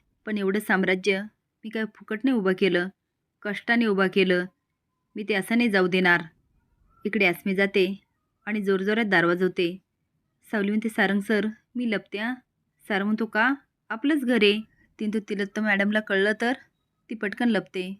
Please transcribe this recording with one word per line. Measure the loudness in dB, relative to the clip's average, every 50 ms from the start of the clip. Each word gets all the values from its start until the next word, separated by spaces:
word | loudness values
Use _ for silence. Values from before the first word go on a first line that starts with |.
| _ _ _ _ -10
पण | -6 -4
एवढं | -2 0 0 -2 -2
साम्राज्य | 0 0 0 2 2 2 0 0 0 0 -2 -2 -4 -10 _ _ _ _ _ _ -14
मी | -8
काय | -6 -6 -6 -6 -10
फुकट | -12 -10 -8 -6 -2 0
नाही | 0 0
उभं | 2 2 0 0
केलं, | 2 2 2 2 0 -2 -4 -8 _ _ _ _ _ _ _ _ _ -10
कष्टाने | -8 -8 -6 -2 0 2 2 2
उभं | 2 2 2 2 2 2
केलं. | 2 2 4 2 0 -2 -4 -10 _ _ _ _ _ _ _ _ _ _ _ -14
मी | -10 -6
ते | -4 -4
असं | -2 -2 0 0
नाही | 2 2 2
जाऊ | 4 2 2
देणार." | 2 2 2 4 4 4 2 0 -6 _ _ _ _ _ _ _ _ _ _ _ _ _ _ -6
इकडे | -4 0 2 2
अस्मी | 2 0 0 -2 -2 0
जाते | 0 0 2 2 2 2 0 -2 -6 _ _ _ _ _ _ _ _ -8
आणि | -6 -6 -2
जोरजोरात | 0 0 0 0 0 0 0 0 0
दार | 2 2 4 4
वाजवते. | 4 2 2 0 -2 0 -2 -2 -4 -4 -8 _ _ _ _ _ _ _ _ _ _ _ _ _
सावली | -6 -4 -2 -2 0
म्हणते, | -2 -2 -2 -2
"सारंग | 0 0 2 2 2 0
सर, | 0 0 0 0 0 -2 -6 -10 _ _ -8
मी | -6 -4 -4
लपते | -4 -6 -6 _ -10
हां." | -8 -6 -6 -8 -10 -14 _ _ _ _ _ _ _ _
सारंग | -4 -4 -2 0
म्हणतो, | 0 -2 -2 -2
"का? | -2 0 0 2 2 0 -2 _ _ _ _ _ -12
आपलंच | -8 -2 0 0 0 0 2
घर | 2 2 4 4
आहे." | 4 4 2 -4 -12 _ _ _ _ _ -8
ती | -6
म्हणतो, | -4 -4 -4 -4 -4
"तिला | -6 -6 -6 -4 -4
तर | -4
मॅडमला | -2 0 0 2 2 0 0 -2
कळलं | -2 0 0 2 2 0 0 0
तर?" | -2 -2 -4 -4 -8 _ _ _ _ _ _ _ _ -14
ती | -10
पटकन | -8 -8 -6 -4 -2 0 2
लपते | 2 0 -2 -4 -8 -8 -8 -8 -10 -14